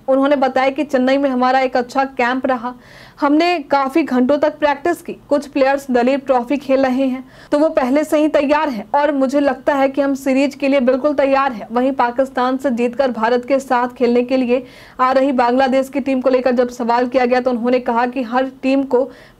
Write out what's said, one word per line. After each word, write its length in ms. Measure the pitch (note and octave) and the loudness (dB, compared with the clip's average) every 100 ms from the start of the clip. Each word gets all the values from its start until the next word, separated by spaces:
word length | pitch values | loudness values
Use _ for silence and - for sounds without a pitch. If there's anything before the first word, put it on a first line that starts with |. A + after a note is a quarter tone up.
| - | -2
उन्होंने 300 | C4 C#4 C#4+ | 2 2 2
बताया 340 | C4 C4 C4+ | 0 0 0
कि 140 | C4+ | -2
चेन्नई 340 | D4 B3+ B3+ C#4 | -2 0 2 2
में 100 | C#4 | 0
हमारा 300 | B3 B3+ C4+ | 0 0 2
एक 160 | B3+ C4 | 0 -2
अच्छा 280 | B3 C4+ C4+ | -2 -2 -2
कैंप 400 | C4+ A#3+ C4 C4 | -2 -2 -2 -2
रहा, 280 | B3+ B3 B3 - - - - | -2 -4 -12 -20 -20 -18 -4
हमने 380 | C#4+ D4+ F4 F4 | 0 2 2 0
काफ़ी 420 | - C#4 C4+ E4 | 0 -2 0 0
घंटों 360 | C#4 B3 B3+ C#4+ | 0 2 2 2
तक 200 | D4+ D#4 | 0 0
practice 440 | D4 C#4+ F4 E4 | -2 0 -2 -4
की। 100 | - - - | -6 -10 -2
कुछ 180 | C#4+ C#4+ | -2 -2
players 380 | C#4+ C4+ C#4 C#4 | 0 2 0 0
दलीप 360 | B3 B3 C4+ C4+ | 0 2 0 0
trophy 300 | B3 A#3+ C#4+ | 0 0 -4
खेल 260 | - C4 | 0 0
रहे 240 | C4 B3+ C4+ | 2 0 -2
हैं 180 | B3+ B3+ - - | -4 -10 -16 -2
तो 60 | D4 | 0
वो 100 | D#4+ | 2
पहले 340 | D#4 B3 C#4+ | 0 0 0
से 140 | D4+ D#4 | 0 0
ही 100 | D4+ | 2
तैयार 380 | D4+ C#4+ D4 D4+ | 2 2 0 0
हैं 200 | A3 - | -6 -2
और 200 | C#4+ D4+ | 0 0
मुझे 260 | C#4 C4 C#4+ | 0 0 2
लगता 340 | C#4 B3+ - | 0 -2 -2
है 140 | C#4 C4+ | 0 0
कि 120 | C#4 | 0
हम 140 | C#4 C4+ | -2 -2
series 380 | C#4 C4 C#4+ | 0 0 0
के 140 | - C#4 | -2 0
लिए 120 | C#4 | 0
बिल्कुल 320 | B3 C4 D4+ | 2 0 0
तैयार 380 | C#4+ C#4 C4+ C#4 | 0 0 2 0
हैं। 160 | G#3+ - | -4 -6
वहीं 220 | A#3 C4 | -2 -2
पाकिस्तान 640 | C4+ A#3+ A#3+ C4 C4 B3+ C4 | 0 -2 0 -4 -2 -2 -2
से 140 | C#4+ | -2
जीतकर 380 | A#3 A#3+ A#3+ C4+ | -2 -2 -2 -2
भारत 320 | A3 A3 B3 | 0 0 0
के 140 | B3 C4+ | 0 -2
साथ 340 | C4+ B3 B3 | 0 -2 -2
खेलने 280 | B3 A#3+ A#3+ | -2 0 0
के 140 | B3 C4 | 0 0
लिए 280 | A#3+ B3+ C4+ - - - | 0 -2 -4 -18 -12 -2
आ 120 | C4 | 2
रही 200 | C4+ C#4 | 2 2
बांग्लादेश 540 | B3+ A#3+ B3+ C4+ C4+ C4+ | 2 2 2 2 2 -2
की 120 | C#4+ | -4
team 200 | C4+ B3+ | -2 0
को 100 | C4 | 0
लेकर 220 | C4 C4 | 0 0
जब 160 | B3 B3 | 0 -2
सवाल 360 | - A#3 A#3+ B3 | -2 -2 0 0
किया 180 | C4 B3 | 0 2
गया 140 | B3+ | 0
तो 100 | B3+ | 0
उन्होंने 280 | A#3+ A#3+ B3+ | -2 0 0
कहा 260 | B3 A#3 B3 | 0 -2 -2
कि 160 | B3+ | -4
हर 260 | A3+ B3 C4+ - | -2 -2 -2 -4
team 200 | C4 C4+ | -2 0
को 240 | C4+ B3 B3 - - - | 0 0 -2 -8 -14 -6